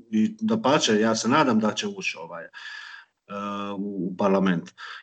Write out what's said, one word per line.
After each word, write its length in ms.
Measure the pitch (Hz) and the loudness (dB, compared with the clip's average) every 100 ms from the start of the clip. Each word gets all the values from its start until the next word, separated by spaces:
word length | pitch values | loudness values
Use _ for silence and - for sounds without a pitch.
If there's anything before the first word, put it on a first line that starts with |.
| - | -2
i 260 | 110 107 - | 2 2 0
dapače, 600 | 110 113 127 156 - 107 | 0 2 4 2 4 4
ja 140 | 113 | 4
se 140 | 113 113 | 2 2
nadam 320 | 151 131 110 | 4 4 4
da 140 | 107 | 2
će 120 | 101 104 | -2 -6
ući, 300 | 98 92 - | -6 -8 -8
ovaj, 240 | 85 85 - - - - - - - _ - 101 101 101 101 98 | -12 -14 -14 -16 -16 -14 -16 -20 -20 _ -12 -8 -6 -6 -6 -6
u, 320 | 101 98 90 | -6 -4 -6
u 40 | 92 | 0
parlament. 520 | 104 95 95 85 - - - - | 2 4 4 2 -2 -16 -16 -14